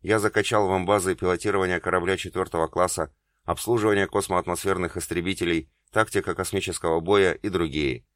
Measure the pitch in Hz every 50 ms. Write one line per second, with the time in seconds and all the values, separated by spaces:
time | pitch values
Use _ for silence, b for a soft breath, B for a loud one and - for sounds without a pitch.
0 | _ 80 107 110 101 107 - 107 101 - 123 107 104 92 95 95 92 87 104 104
1 | 90 95 90 - - 90 90 85 - 107 101 98 95 92 90 85 - - 90 90
2 | 85 90 95 90 - 90 - 92 95 90 - 85 82 80 - - 90 92 - -
3 | 80 76 _ _ _ _ _ _ _ - 87 - - 104 120 117 107 110 104 101
4 | 98 - - 101 95 - 92 90 87 - 87 85 - 98 95 90 90 82 - 92
5 | 85 - 87 87 85 92 98 - 92 85 85 82 80 _ _ _ _ _ - 110
6 | 110 - - 104 87 - 87 82 92 - - 98 92 - 85 - - 85 80 82
7 | 82 87 101 101 98 92 82 - - 104 92 92 85 80 67 76 76 69 64 60
8 | _ _ _